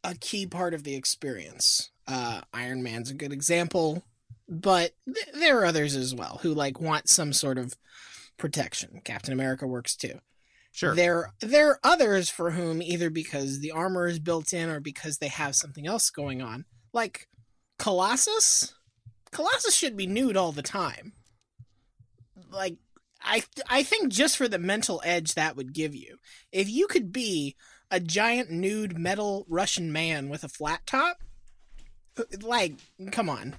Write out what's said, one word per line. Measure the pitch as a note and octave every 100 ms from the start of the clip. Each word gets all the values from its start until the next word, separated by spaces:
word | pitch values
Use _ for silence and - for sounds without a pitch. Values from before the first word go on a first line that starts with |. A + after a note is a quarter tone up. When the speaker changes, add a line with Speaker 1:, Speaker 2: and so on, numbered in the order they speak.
Speaker 1:
a | G#3
key | F3 - G#3 F#3+
part | F3+ F3+
of | E3
the | C#3+
experience. | C#3 - - D3 A2 D#2 - - - - _ -
Uh, | C3 A#2+ G#2+ -
Iron | A#2+ B2 C3
Man's | B2 A#2 A#2
a |
good | C#3 C#3+
example, | C#3+ D3+ E3+ E3+ F#3 D#3+ D#3+ - _ _ - -
but | E3 G3 F3+ E3+ _ -
th-, | E4 F4
there | C#4 E4 B3+
are |
others | F3+ D#3+ D3 C#3
as | B2+
well | B2+ D2 -
who, | E3+
like, | D3+ C#3 B2+
want | D#3+ D3+ -
some | - D3+
sort | C#3 C#3+ C3
of | B2+ - _ - - - - _
protection. | D3 D3+ - - - -
Captain | - G#2+ -
America | C3 C3 C3 C3+
works | B2 A#2+ -
too. | C3 - _ _ _ _ _
Speaker 2:
Sure. | - -
Speaker 1:
There, | D#3+ F3 E3+ E3+ -
there | A3 D4 D4+
are | C#4
others | - E4+ A#3+ G3 E3+
for | - E3+
whom, | E3 E3+ D#3+
either | E3+ F3 E3+
because | D#3+ D#3 C#3+ C3+ C3+
the | D3
armor | D#3+ F#3 F#3 F3
is | E3+
built | D#3 E3 D#3
in | F3+ E3
or | D3+
because | D3 C3+ D#3 C#3+
they | D3
have | B2+ D3 C#3
something | D3+ C#3+ D3
else | A3 -
going | - C#3+ C3
on, | B2+ A#2 - _ _
like | A#3 A3 - - _ _ _ _ _
Colossus. | - F#3 F#3+ C4 - A4 - - - - _ _ - _ -
Colossus | - E4 C5 A4+
should | - D#4 G#3
be | F#3
nude | G#3 C4 F#3+
all | F3
the | D3
time. | C#3 G3+ E3 - - - _ _ _ _ - _ _ _ _ _ - - F3+
Like, | G3 F#3+ E3+ _ _ _ _ -
I, | A3 - - -
I | B3+
think | C4+ A4 C#4+
just | G3 D4 -
for | B3+
the | G3
mental | F3 G#3 - F3
edge | E3+ F3 D#3+
that | - D#3 C3+
would | C3
give | D3+ D#3
you, | C#3 - - - - _
if | F#3+ G3
you | A#3 G4+
could | F4+ G3+
be | G#3+ A3+ F3 C#3 - - - _
a | F#3
giant | E3+ F3 A3+ A#3+ A#3+
nude | E3 F#3 G#3+ G#3+ E3+
metal | E3+ G3+ G#3 G3 F#3+
Russian | E3 G3 - E3
man | D3+ E3 D#3 C#3
with | D3+
a | C#3+
flat | - D3+ E3+ -
top, | C4+ E4 F4+ - - - - - - - - _ - - F#3+
like, | A3 A#3+ F3+ C3+ - _ F#3+
come | A3 F#3+
on. | C3+ A#2+